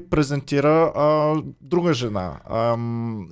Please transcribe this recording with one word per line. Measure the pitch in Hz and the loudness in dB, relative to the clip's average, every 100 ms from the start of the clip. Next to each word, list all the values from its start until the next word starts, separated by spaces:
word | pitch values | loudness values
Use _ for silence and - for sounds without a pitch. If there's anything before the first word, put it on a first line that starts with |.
| 175 | 2
презентира, | 151 139 143 - 143 147 160 165 | 0 0 -2 -2 0 4 4 2
а, | - 151 151 151 156 139 - | 2 2 2 2 0 -4 -14
друга | 131 175 175 | -4 0 2
жена. | 131 117 101 90 71 - | 0 -2 -4 -6 -10 -6
Ам, | 113 117 117 117 117 117 110 85 | -2 0 0 -2 -4 -6 -6 -10